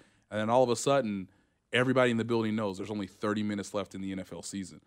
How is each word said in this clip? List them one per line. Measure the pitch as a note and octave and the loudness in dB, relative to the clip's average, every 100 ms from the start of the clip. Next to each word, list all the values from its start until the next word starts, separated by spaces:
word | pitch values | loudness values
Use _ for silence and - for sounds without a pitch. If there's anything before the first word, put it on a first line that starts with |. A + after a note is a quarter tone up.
| _ _ _ | _ _ _
and | G#2 | -4
then | G#2+ | 2
all | A#2+ | 4
of | B2+ | 4
a | A2+ | 2
sudden, | - C#3 A#2 G2+ F#2 _ _ _ _ | 2 2 2 -4 -6 _ _ _ _
everybody | A#2 B2+ B2+ B2+ | 2 4 4 4
in | A2+ | 2
the | |
building | A2+ A#2 A2 G#2+ | 0 0 0 0
knows | G#2+ F#2 | -2 -4
there's | G2+ | -6
only | G#2 F#2+ | -6 -8
thirty | - G#2+ G#2+ | -4 -2 0
minutes | G#2 G2+ F#2+ | 0 -2 -4
left | G#2 F#2+ | -6 -6
in | G2 | -8
the | F#2+ | -8
N | F#2+ | -8
F | F#2 | -10
L | E2+ | -12
season. | - G2 F2+ D#2 | -10 -8 -10 -14